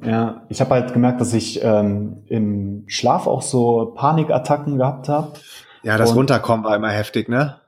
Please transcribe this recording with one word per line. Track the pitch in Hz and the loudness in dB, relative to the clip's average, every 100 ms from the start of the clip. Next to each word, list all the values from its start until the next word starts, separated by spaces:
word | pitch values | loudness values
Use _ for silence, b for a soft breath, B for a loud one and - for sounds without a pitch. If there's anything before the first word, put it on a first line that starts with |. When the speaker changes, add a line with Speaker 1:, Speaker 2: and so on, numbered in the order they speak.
| 113 | -4
Speaker 1:
Ja, | 113 113 - - | -2 -2 -6 -8
ich | - | -2
hab | 127 | 0
halt | 127 - | 0 2
gemerkt, | 120 127 123 | 2 2 2
dass | 110 | 0
ich, | 110 - - | -2 -2 -2
ähm, | 113 107 104 101 104 - - | 2 2 2 -2 -6 -10 -6
im | 113 104 101 98 101 - | -2 -2 -2 -6 -8 -10
Schlaf | - 120 - - | -2 0 0 0
auch | 127 | -2
so | - 127 120 117 113 | 0 0 2 2 0
Panikattacken | - 139 160 156 135 - 147 147 139 | -2 0 2 2 0 0 -2 0 0
gehabt | 127 135 - | 0 -2 -4
hab. | 147 151 - B B B B | -4 -4 -12 B B B B
Speaker 2:
Ja, | 110 107 | -2 2
das | 117 | 4
Speaker 1:
Und | 117 | 4
Speaker 2:
Runterkommen | 139 117 - 113 | 4 2 2 0
war | 110 104 | 2 0
immer | 110 | 0
heftig, | 104 104 117 107 | -2 -2 -4 -2
ne? | 123 147 - | 0 -2 -6